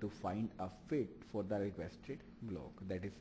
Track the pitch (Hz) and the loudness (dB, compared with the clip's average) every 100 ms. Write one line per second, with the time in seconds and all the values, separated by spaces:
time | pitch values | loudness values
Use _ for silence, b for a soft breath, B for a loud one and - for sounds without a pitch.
0 | 104 - 95 98 110 - 92 - - 151 | 0 2 2 4 2 0 -2 -4 2 2
1 | 107 - - 107 95 104 101 92 82 - | 2 -2 -2 0 2 4 4 2 -4 -4
2 | - 139 - - 113 87 60 - 95 92 | -8 -8 -8 -8 -4 -4 -4 -6 -2 0
3 | 98 - | 0 -4